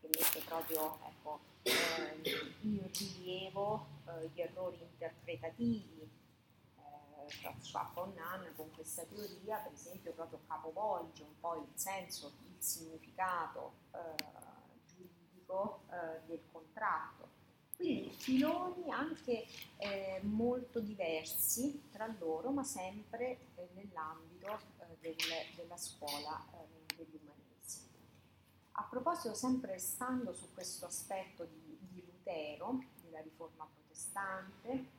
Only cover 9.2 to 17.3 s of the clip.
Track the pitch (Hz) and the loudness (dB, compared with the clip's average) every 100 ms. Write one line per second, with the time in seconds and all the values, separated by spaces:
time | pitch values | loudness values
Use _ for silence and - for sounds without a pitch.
9.2 | 202 180 196 214 - - - 185 170 160 | -6 -6 -2 0 -2 -8 -12 -10 -8 -6
10.2 | 165 156 - 160 160 160 214 185 165 - | -6 -8 -4 -4 -2 0 2 2 0 -10
11.2 | - - 170 165 147 - 190 190 180 - | -16 -4 -2 0 -2 -2 -2 -2 -2 -6
12.2 | 143 - - - - - 160 160 - - | -8 -12 -18 -2 0 0 -4 -10 -12 2
13.2 | 185 180 156 - - - - - 165 156 | 4 4 2 -2 -6 -8 -12 -8 -4 -4
14.2 | - - - - - - - 180 180 - | -6 -10 -16 -18 -20 -20 -20 -18 -18 -20
15.2 | - 180 - 185 208 - - 180 165 160 | -20 -20 -2 2 2 0 -6 -2 -2 -2
16.2 | 160 165 - 165 160 - 208 165 - - | -4 -6 -6 -16 -12 2 4 4 2 -8
17.2 | - | -16